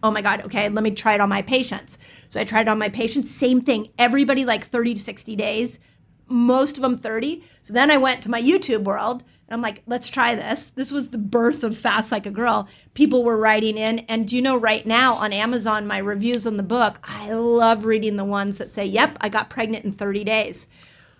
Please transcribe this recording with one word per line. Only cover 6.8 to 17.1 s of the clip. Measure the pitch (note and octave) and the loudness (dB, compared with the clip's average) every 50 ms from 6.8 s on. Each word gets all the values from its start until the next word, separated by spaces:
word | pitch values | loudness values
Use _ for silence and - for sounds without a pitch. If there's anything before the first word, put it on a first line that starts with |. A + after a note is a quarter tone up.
| C4 | -2
them | C4 B3 | -2 -2
thirty. | - - A3+ A3 A3+ B3 D4 E4+ D#4+ - _ _ _ _ | -2 -4 -6 -4 -2 -2 -4 -4 -6 -10 _ _ _ _
So | - G#3 | -4 0
then | A#3+ C#4 D4+ | 2 4 6
I | D4+ | 6
went | C4+ C4 C4 B3 B3+ - | 4 4 2 0 -2 -4
to | G#3 | -4
my | A#3+ A#3 | -4 0
YouTube | A#3+ C#4 F4+ F#4+ - - A#3 G#3 G3 | 4 4 4 4 2 0 0 0 0
world, | G3 G3+ G#3 G3+ A3+ B3 B3 - _ _ _ _ | -2 -2 -2 -2 -4 -4 -6 -10 _ _ _ _
and | - A3+ | -10 -8
I'm | A#3 | -4
like, | A#3+ G#3+ G#3 - - | -4 -6 -6 -8 -8
"Let's | A#3 A#3+ B3 B3 - | -6 -6 -6 -6 -6
try | - C4+ A#3 A#3+ A#3+ | 0 0 2 2 0
this." | G3+ - - A#3+ - - - | -2 -4 -6 -6 -6 -8 -12
This | - C4 C4+ - | -8 -8 -8 -4
was | C#4 C#4+ B3 - | -4 -6 -6 -6
the | B3 A3 | -6 -6
birth | G#3 G3+ A#3+ A#3 A#3 A#3 D4+ - A#3+ | -6 0 2 2 4 2 2 0 -2
of | A3 A3 | -4 -4
Fast | - - A#3 G3+ A3 A3+ - | -2 -2 0 0 0 0 -2
Like | A#3+ G#3 G3+ | -4 -4 -4
a | G3+ | -6
Girl. | G3 G#3 A#3+ A#3+ G#3+ G#3 G3+ - - - _ _ - | -6 -2 0 2 2 0 -2 -6 -16 -20 _ _ 2
People | - G3+ G#3 B3+ B3 A#3+ | 2 4 4 4 4 4
were | A#3 A3+ | 4 2
writing | G#3+ A3 A3 G#3+ A3 A3 A3 G#3+ | 4 4 4 4 4 2 0 -2
in. | G#3+ A3 A3 A3+ A3+ | 0 0 0 0 -2
And | - - A3+ A3+ A3+ | -2 -2 -2 -2 -2
do | G3 A#3+ | 0 0
you | B3 | 0
know, | B3+ C4+ C4 | 2 2 2
right | A#3+ A3+ A3 A3 A3 - | 2 2 2 0 0 0
now | G#3+ A3+ A#3+ C4 B3+ A3+ | 2 2 4 4 4 2
on | - G#3 G#3 G3 | 2 -2 -2 -2
Amazon, | G3+ G#3+ A#3+ B3 A#3 G3+ A3+ G#3+ G#3+ G#3 | -2 -2 0 -2 -2 0 0 -2 -2 -2
my | G#3 G3 G3 | -4 -4 -4
reviews | G3 G3+ G#3 G3 G#3+ A#3+ B3 A#3 G3+ | -2 -4 -4 -2 0 0 0 0 -2
on | A#3 G#3+ | -4 -4
the | G3+ G3 | -4 -2
book, | F3 A#3 B3 A#3 G#3 - - - | -2 2 2 2 2 0 -4 -16
I | - | -14